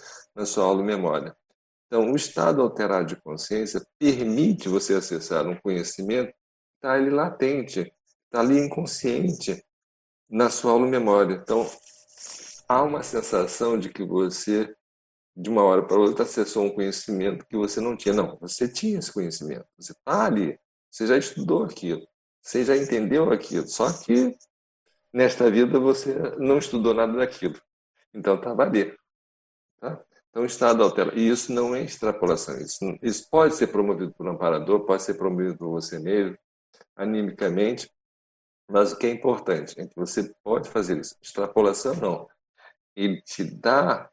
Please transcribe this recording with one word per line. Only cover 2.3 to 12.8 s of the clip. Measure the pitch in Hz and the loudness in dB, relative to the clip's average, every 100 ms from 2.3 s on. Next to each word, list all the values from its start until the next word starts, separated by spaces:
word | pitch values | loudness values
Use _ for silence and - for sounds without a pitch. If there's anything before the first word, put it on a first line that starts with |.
| - 170 156 | 0 2 4
alterado | 120 - 104 95 82 | 2 0 0 0 -2
de | 85 | -6
consciência | - 78 - 107 107 95 - _ | -10 -12 -6 -4 -4 -6 -10 _
permite | 147 127 117 110 180 190 95 | 0 2 0 2 2 2 0
você | 95 - | 0 2
acessar | 98 - 82 - 82 80 | 0 0 -6 -2 -2 -2
um | |
conhecimento | 90 101 90 85 - 95 120 123 | -4 -4 -4 -4 -6 -4 -2 -4
que | - _ _ _ _ | -8 _ _ _ _
tá | 135 | 0
ali | 135 135 | 2 2
latente, | 143 170 180 131 139 120 95 87 _ _ _ _ | 2 0 0 0 0 -4 -6 -8 _ _ _ _
tá | 120 | 0
ali | 120 139 | 4 4
inconsciente | 143 151 - - 127 123 180 - - 180 - _ _ _ _ _ _ | 2 -4 -6 -4 -2 0 -2 -4 -6 -8 -10 _ _ _ _ _ _
na | 110 120 | 2 2
sua | - 127 | 2 2
aula-memória. | 117 127 131 113 101 95 | 4 4 2 4 4 4
Então, | 92 - 113 113 - - - _ - - - - - - | 0 -2 -2 -2 -8 -20 -20 _ -18 -16 -16 -18 -10 0
há | 127 | 2